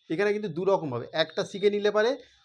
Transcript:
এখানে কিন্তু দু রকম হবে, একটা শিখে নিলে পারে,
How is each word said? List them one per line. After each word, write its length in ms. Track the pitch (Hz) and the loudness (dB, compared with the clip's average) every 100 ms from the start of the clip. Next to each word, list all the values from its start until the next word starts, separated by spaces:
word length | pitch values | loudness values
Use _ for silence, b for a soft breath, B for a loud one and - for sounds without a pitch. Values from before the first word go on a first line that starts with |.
| - | -6
এখানে 240 | 160 208 | 0 0
কিন্তু 160 | 208 208 | 0 -4
দু 160 | 151 190 | -2 2
রকম 280 | 185 156 | 2 0
হবে, 140 | 120 - | -6 -4
একটা 340 | 160 160 - 175 | -2 -2 -2 -6
শিখে 240 | 196 202 | 0 0
নিলে 220 | 208 208 | 2 2
পারে, 260 | 208 220 277 B B | 2 2 0 B B